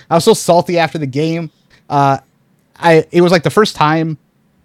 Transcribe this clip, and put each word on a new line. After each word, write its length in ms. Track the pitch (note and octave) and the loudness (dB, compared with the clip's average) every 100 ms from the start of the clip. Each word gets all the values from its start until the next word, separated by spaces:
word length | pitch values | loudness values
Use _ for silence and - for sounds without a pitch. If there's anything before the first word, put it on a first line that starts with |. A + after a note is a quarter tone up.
| - | -4
I 60 | E3 | 0
was 80 | |
so 100 | - | 2
salty 440 | E3 - F3 F3 E3+ | 0 2 0 0 -2
after 200 | D#3+ E3 | -2 -4
the 80 | C#3 | -6
game. 460 | C3+ D#3+ E3 E3 _ _ _ - | -4 -4 -4 -8 _ _ _ -4
Uh, 300 | C#3+ C#3 C3+ - _ _ _ _ _ | 0 0 0 -6 _ _ _ _ _
I, 300 | E3 D#3+ D#3 | 2 2 2
it 80 | F3 | 0
was, 100 | F3 | 2
like, 140 | F3+ | 2
the 60 | D3 | 0
first 260 | G#3 G#3+ - | 0 0 0
time, 420 | D3+ D#3+ D#3+ D3+ _ _ _ _ | 0 0 -4 -8 _ _ _ _